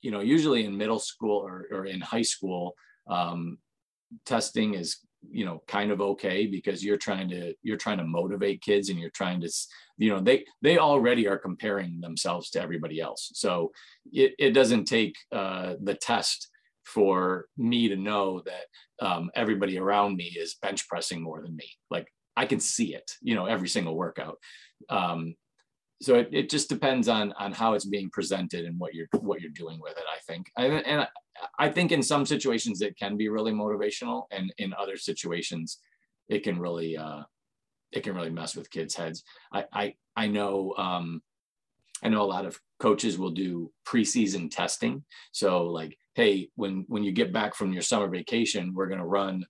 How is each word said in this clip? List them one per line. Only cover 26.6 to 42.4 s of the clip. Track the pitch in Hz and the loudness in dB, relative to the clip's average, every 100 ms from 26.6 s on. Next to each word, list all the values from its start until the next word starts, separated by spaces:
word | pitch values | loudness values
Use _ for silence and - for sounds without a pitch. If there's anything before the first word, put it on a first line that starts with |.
| - | 0
depends | 123 135 131 113 | 0 2 2 4
on, | 110 104 | 4 0
on | - 101 | -2 -6
how | 95 113 | 0 2
it's | 104 101 | 2 0
being | 101 95 | -4 -4
presented | - 87 95 90 90 | -4 -2 -2 -2 -4
and | 85 85 | -6 -6
what | 87 | -6
you're, | 82 82 - | -8 -2 -2
what | 107 85 | 0 -4
you're | 85 | -6
doing | 76 82 80 | -12 -12 -12
with | 78 80 | -12 -10
it, | 80 | -8
I | 82 - | -8 -8
think. | 85 92 113 | -12 -10 0
I, | 127 | 2
and | 151 - 147 | 2 0 0
I, | - - _ - - - | 0 -6 _ -16 -14 2
I | 151 | 2
think | 160 175 | 4 4
in | 151 | 4
some | 127 147 135 | 4 2 2
situations | 151 139 117 120 95 | 2 2 0 0 -2
it | 104 92 | -2 -4
can | 101 104 | -6 -2
be | 107 | 0
really | 107 110 | 0 0
motivational, | 107 107 101 104 - 120 120 - | 0 0 0 -2 -2 -6 -6 -6
and | 98 95 - | -6 -6 -6
in | 98 | -6
other | 95 98 95 | -4 -6 -6
situations | - - 87 85 82 82 80 - _ _ _ _ _ | -6 -4 -4 -4 -4 -6 -8 -10 _ _ _ _ _
it | 104 | -2
can | 104 87 | 0 -2
really, | 87 85 82 80 | -2 -2 -4 -4
uh, | 78 73 76 _ _ _ _ _ _ | -8 -10 -14 _ _ _ _ _ _
it | - | -6
can | 107 92 | -6 -6
really | 82 | -6
mess | 82 80 - | -6 -8 -10
with | - | -10
kids' | 85 80 - | -8 -6 -6
heads. | 82 82 - - - | -6 -8 -16 -20 -8
I, | 101 - | -8 -6
I, | 104 104 - _ - | -4 -4 -6 _ -4
I | 107 | 0
know, | 104 101 98 95 - | 0 0 0 -2 -2
um, | 92 90 85 82 _ _ _ _ _ _ _ - | -2 -2 -4 -8 _ _ _ _ _ _ _ -6
I | 117 | 0
know | 107 | 2
a | |
lot | 101 92 | 2 0